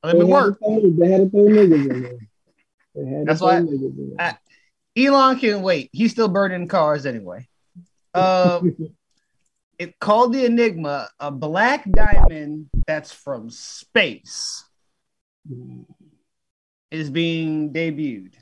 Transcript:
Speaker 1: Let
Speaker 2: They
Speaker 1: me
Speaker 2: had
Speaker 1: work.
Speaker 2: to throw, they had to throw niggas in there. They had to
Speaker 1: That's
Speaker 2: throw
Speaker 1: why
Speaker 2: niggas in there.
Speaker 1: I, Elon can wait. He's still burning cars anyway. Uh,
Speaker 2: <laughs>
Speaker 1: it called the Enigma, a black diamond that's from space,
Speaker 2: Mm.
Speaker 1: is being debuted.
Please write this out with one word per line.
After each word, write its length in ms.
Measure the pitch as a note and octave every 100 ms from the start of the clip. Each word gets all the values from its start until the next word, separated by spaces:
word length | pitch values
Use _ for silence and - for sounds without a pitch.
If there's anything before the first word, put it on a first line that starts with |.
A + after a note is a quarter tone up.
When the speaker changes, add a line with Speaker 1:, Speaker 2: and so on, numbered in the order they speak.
Speaker 1:
Let 80 | D#3+
Speaker 2:
They 60 | E3+
Speaker 1:
me 20 | F3+
Speaker 2:
had 60 |
Speaker 1:
work. 260 | A3+ G#3+ G3
Speaker 2:
to 60 | G#3+
throw, 240 | A3 G3
they 200 | D#3+ E3+
had 100 | F#3+
to 80 | F#3+
throw 100 | G3+
niggas 460 | G#3 G#3+ F#3+ D3+ C#3
in 120 | B2+
there. 160 | B2 B2 A2 _ _ _ _ _ _
They 100 | D3 C3+
had 80 | D3
to 40 |
Speaker 1:
That's 140 | D#3 D#3
Speaker 2:
throw 100 | F#3
Speaker 1:
why 60 | F3+
Speaker 2:
niggas 200 | E3 C#3 C3+ C#3
in 160 | C#3 -
there. 180 | E3+ - _ _ _ _ _ A#3
Speaker 1:
I, 20 | C4+
Elon 320 | C#4 C4 C4
can 240 | A#3 G3+
wait. 260 | F#3+ F3 -
He's 160 | - A3+
still 180 | A#3 A3
burning 400 | F#3+ G3 F#3 F3
cars 380 | F#3+ D3+ D3 C3+
anyway. 420 | A2+ F#2 F2+ B2+ _ _ F3 _ _ _
Uh, 480 | F3+ F#3 F#3 F3+ F3 F3 - D#3+ _ _ _
Speaker 2:
<laughs> 580 | _ _ _ _ _ -
Speaker 1:
it 200 | F3 _
called 340 | G#3 G#3+ A#3+
the 100 | C4
Enigma, 640 | B3 A#3 A#3 E3 D3 C#3+ G#2 _
a 120 | C#3+
black 600 | C3+ D3+ F3 A#3 C4+ G3
diamond 760 | G3+ E3+ - F3 D#3 D3 D3+ D3+ - -
that's 260 | D#3 -
from 360 | - - B2+ A2+
space, 1120 | - - - - - E3 G2+ - - - - _ _ _ _ _ _ _ _ D#3
Speaker 2:
Mm. 340 | B2 B2+ B2+ - _ D#3 _ _ _ _ _ _ _ _
Speaker 1:
is 200 | D#3+ D3+
being 600 | D3 E3 E3 D#3+ D#3 D3+
debuted. 640 | C#3+ E3 D3 D3 G#2+ F#2 _